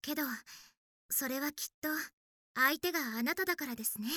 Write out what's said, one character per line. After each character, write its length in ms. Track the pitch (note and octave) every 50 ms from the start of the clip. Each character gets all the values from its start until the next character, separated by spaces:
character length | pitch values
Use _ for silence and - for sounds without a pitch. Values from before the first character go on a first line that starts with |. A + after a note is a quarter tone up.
| -
け 120 | C4 D4
ど、 80 | D4+ D4+ C4 A#3+ G#3+ - - - - - - _ _ _ _ _ _ _ _
そ 180 | - - C#4 C4
れ 120 | B3+ C4+
は 120 | C#4 D4 D4
き 180 | - - -
っ 20 | _ _
と 80 | - D#4 D#4 D#4 D4 - _ _ _ _ _ _ _ _ _
相 240 | - B3+ C4 A#3 A3
手 140 | - F4+ E4
が 260 | E4 C#4+ A#3+ A3 A3+
あ 40 | A#3
な 120 | C4 E4+
た 100 | - F#4+
だ 120 | F#4+ F4
か 100 | - D4+
ら 80 | C4+ A#3
で 100 | A3 A3
す 160 | - - -
ね。 80 | G#3 A#3 D4+